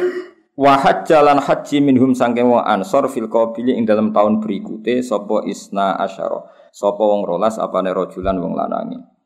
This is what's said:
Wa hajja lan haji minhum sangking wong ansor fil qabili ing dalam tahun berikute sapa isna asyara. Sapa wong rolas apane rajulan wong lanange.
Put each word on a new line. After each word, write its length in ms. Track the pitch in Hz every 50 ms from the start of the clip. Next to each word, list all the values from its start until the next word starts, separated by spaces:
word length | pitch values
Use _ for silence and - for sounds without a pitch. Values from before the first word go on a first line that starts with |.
| 359 359 - - - - - _ _ _ _
Wa 200 | 139 135 139 139 135
hajja 400 | - 180 - - - - 165 151 143
lan 160 | 147 143 139
haji 400 | - - 156 - - - 143 147
minhum 360 | 143 139 131 117 131 131 123
sangking 320 | 127 123 120 113 120 123 123
wong 160 | 120 117 -
ansor 440 | - 107 98 95 - - 139 139 131
fil 200 | - 117 110 107
qabili 480 | - 117 113 113 - 120 120 127 123
ing 80 | 113 113
dalam 280 | 107 107 107 110 107
tahun 280 | 107 104 104 107 107 107
berikute 600 | - 110 98 92 - - - - - 113 123 127
sapa 440 | 123 - 107 101 101 98 107 101 -
isna 520 | 90 98 - - - 98 98 98 98 - -
asyara. 680 | 98 98 - - 85 87 - - - - _ _ - _
Sapa 280 | _ - 101 101 101 -
wong 240 | 110 104 101 104 98
rolas 320 | 85 87 87 107 113 110
apane 360 | - 87 95 - 92 95 92
rajulan 440 | 92 95 90 87 - 90 92 95 92
wong 200 | 90 87 - -
lanange. 440 | 80 50 - - - - - - 50 - _ _ _ _